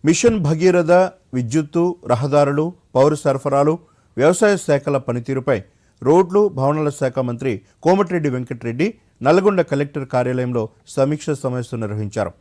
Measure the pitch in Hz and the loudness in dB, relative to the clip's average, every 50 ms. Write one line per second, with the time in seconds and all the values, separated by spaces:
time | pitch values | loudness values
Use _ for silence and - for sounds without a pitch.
0 | - 151 175 - - 240 226 214 160 143 160 156 170 185 180 180 170 156 175 180 | 2 2 0 4 2 2 2 2 0 0 0 2 2 2 4 2 2 4 4 4
1 | 185 185 - _ _ _ - 127 123 110 123 160 156 147 - 170 170 180 175 - | 4 2 -2 _ _ _ -6 -4 -4 -2 -2 -2 -2 0 -2 0 0 0 -2 -6
2 | - 123 123 113 135 143 135 147 147 139 143 147 156 170 175 _ _ _ _ 127 | -2 -2 -2 0 0 0 2 2 2 2 0 -2 -4 -4 -6 _ _ _ _ 4
3 | 135 151 151 147 - 156 135 135 - 147 135 139 143 151 160 170 - _ _ _ | 4 4 2 0 -2 -2 -2 0 -2 -2 0 2 2 2 0 -2 -8 _ _ _
4 | _ _ _ - 127 156 180 - 226 208 202 175 - - 147 139 - 147 143 135 | _ _ _ 2 2 2 4 4 2 2 2 0 0 0 -2 0 0 -2 -2 -2
5 | 120 - 120 123 117 - 135 131 127 - 131 101 92 _ _ _ _ _ _ _ | -2 -4 -6 -6 -4 -6 -6 -4 -2 -2 -2 -2 -4 _ _ _ _ _ _ _
6 | - 127 156 180 190 170 185 208 208 202 - 131 131 139 147 156 156 147 139 - | 2 4 4 4 4 4 2 0 0 0 0 0 0 0 0 0 -2 -4 -4 -2
7 | 143 127 120 135 127 123 120 117 135 135 110 95 _ _ _ _ - 156 185 190 | -4 -4 -2 -2 -4 -4 -4 -4 -4 -4 -4 -4 _ _ _ _ 2 2 2 2
8 | 202 170 180 170 151 143 127 127 127 - 127 113 117 117 117 127 170 214 - _ | 2 0 -2 -2 -2 -2 -2 -4 -6 -8 -12 -10 -8 -8 -4 -2 -2 -4 -4 _
9 | _ _ _ _ 117 135 160 185 190 208 202 180 165 - 147 139 143 143 - 151 | _ _ _ _ 2 2 2 4 4 2 2 2 0 0 -2 -4 -4 -4 -6 -10
10 | 135 127 - 123 123 127 127 127 127 123 123 120 107 107 _ _ _ - - - | -10 -4 -2 -2 -2 0 -2 -2 -2 -2 -2 -4 -4 -4 _ _ _ -10 -2 -2
11 | 135 139 151 147 - - 151 135 - 131 123 123 120 - - 117 110 101 104 107 | 0 0 0 -4 -4 -6 -6 -4 -4 -6 -4 -6 -8 -8 -8 -8 -6 -6 -6 -6
12 | 107 101 - 110 101 90 - _ | -6 -6 -4 -4 -6 -6 -6 _